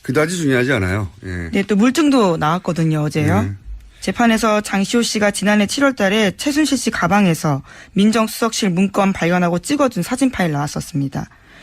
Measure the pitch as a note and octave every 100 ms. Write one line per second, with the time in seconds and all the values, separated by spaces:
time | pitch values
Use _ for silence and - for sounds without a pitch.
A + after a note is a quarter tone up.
0 | - C3+ D#3+ F3+ D3 B2+ B2 B2 F#2+ G2
1 | F#2+ - F#2 F2+ E2+ G3 G3 G3+ B3 B3+
2 | D4 C4+ G3 D#3+ D3+ F3 - E3+ D#3+ D#3
3 | D3+ D#3 D3 F#3 G2 - - - - -
4 | - F#3+ A#3 A3 A3 G#3+ G#3 G3 G3 A#3+
5 | A3+ A3 G#3 G3+ G3 G#3 G3+ - C#4 C4
6 | G3 G#3+ G3+ - D4 C#4+ D4+ C4+ - -
7 | E3+ G3+ F#3+ D#3+ D#3 C#3 - - - -
8 | G#3 A3+ A3 - A#3 - G#3 E3+ G3 G3+
9 | G3 F#3+ E3 F3+ F3 F3 - C#4+ C#4 -
10 | E3+ B3+ C4+ - F3 C#3+ C#3+ E3 - C#3+
11 | C#3 - - - - -